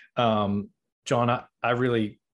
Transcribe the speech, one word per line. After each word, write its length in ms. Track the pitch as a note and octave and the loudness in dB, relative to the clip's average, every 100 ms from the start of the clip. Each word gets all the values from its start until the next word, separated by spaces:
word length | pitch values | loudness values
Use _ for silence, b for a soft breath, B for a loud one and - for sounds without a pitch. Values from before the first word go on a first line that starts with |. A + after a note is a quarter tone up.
| B - | B -2
Um, 540 | A#2+ G#2+ G2+ G2+ G2+ _ _ _ | 0 2 0 -2 -6 _ _ _
John, 260 | - B2+ A#2+ | -4 0 0
I, 140 | B2 - _ | -2 -6 _
I 100 | A#2 | -2
really 460 | A#2+ B2+ A#2 G#2+ A2 _ | 0 0 0 -2 -6 _